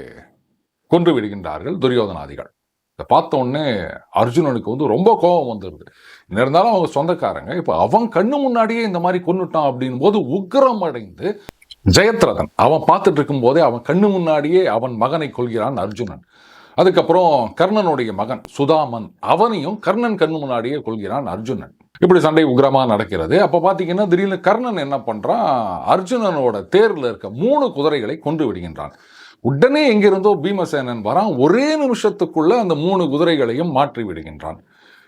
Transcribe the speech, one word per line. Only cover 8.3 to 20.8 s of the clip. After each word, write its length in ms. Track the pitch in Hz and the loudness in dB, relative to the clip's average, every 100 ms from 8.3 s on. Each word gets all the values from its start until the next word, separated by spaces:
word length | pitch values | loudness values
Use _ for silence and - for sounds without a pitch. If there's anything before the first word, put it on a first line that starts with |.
| 285 | 0
முன்னாடியே 400 | 269 240 220 233 | 0 0 0 0
இந்த 180 | 226 180 | -2 -2
மாதிரி 240 | 175 180 | -2 -2
கொன்னுட்டான் 440 | 180 180 180 165 143 | -2 -2 -2 -2 -2
அப்படின் 280 | 123 131 123 | -2 -6 0
போது 200 | 170 214 | 2 2
உக்கிரம் 600 | 135 165 185 247 262 226 | 0 -4 -2 2 2 2
அடைந்து 640 | 175 127 104 87 160 - - - _ - 104 92 | -4 -8 -12 -8 -8 -8 -12 -20 _ -4 2 4
ஜெயத்ரதன் 500 | 202 226 147 92 - | 4 4 0 0 -4
அவன் 260 | - 120 156 - | 2 2 4 2
பார்த்துட்டு 260 | 180 196 | 2 2
இருக்கும் 280 | 147 143 143 | 0 0 0
போதே 200 | 120 147 | 2 4
அவன் 200 | 151 117 | 2 0
கண்ணு 300 | - 165 208 | -2 2 2
முன்னாடியே 560 | 190 165 151 147 180 175 | 2 0 0 2 2 2
அவன் 300 | 110 127 117 | 0 -4 -2
மகனை 340 | 123 160 147 | -2 -2 -4
கொல்கிறான் 460 | - 120 113 110 131 | -4 -4 -2 -4 -4
அர்ஜுனன். 480 | 98 107 113 - _ _ _ - - | -6 -6 -10 -10 _ _ _ -20 -8
அதுக்கப்புறம் 800 | - 180 180 151 170 175 143 110 - | 2 4 4 4 4 4 2 0 0
கர்ணனுடைய 520 | 180 214 185 143 113 | 0 2 0 0 -2
மகன் 280 | 98 110 123 - | -4 -6 -6 -10
சுதாமன், 640 | - 139 156 143 117 98 - | -2 2 2 0 -6 -12 -10
அவனையும் 600 | 101 156 233 208 143 208 | 0 2 2 0 -6 -6
கர்ணன் 360 | - 202 240 | -2 -2 -2
கண்ணு 240 | 208 156 160 | 0 -2 -2
முன்னாடியே 380 | 143 120 117 | -4 -4 -4
கொல்கிறான் 500 | 143 | -6